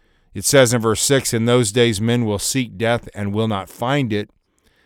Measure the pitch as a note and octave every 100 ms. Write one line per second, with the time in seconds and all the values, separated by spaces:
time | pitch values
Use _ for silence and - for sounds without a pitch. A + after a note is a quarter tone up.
0 | _ _ _ G2+ G2 C#3+ B2+ A#2+ A2 G2+
1 | - C#3 - A#2 A2+ B2 A2+ A2+ A#2+ G2
2 | A2+ A#2+ A2+ G2+ - C3+ A#2+ F#2+ A2+ A#2
3 | - F#2+ G2+ G#2 A2 G2+ F2+ - A#2 C#3+
4 | B2+ G#2 G#2 _ _ _ _ _